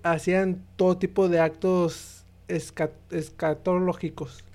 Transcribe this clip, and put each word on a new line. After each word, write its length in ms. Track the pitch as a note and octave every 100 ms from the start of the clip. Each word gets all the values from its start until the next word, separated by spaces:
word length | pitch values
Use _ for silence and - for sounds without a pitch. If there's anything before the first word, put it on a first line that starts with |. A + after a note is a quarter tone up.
hacían 600 | E3+ E3 - F#3 F#3+ F#3 - -
todo 220 | F#3 F3+
tipo 300 | F#3 F#3+ F#3+
de 120 | E3+
actos 840 | D#3+ D#3+ F#3+ F#3 E3+ - - - - - -
esca-, 420 | F3 - - D#3 - -
escatológicos 1300 | E3 D#3 - D#3+ D3+ - F3+ F3+ F3 E3 - C#3 - -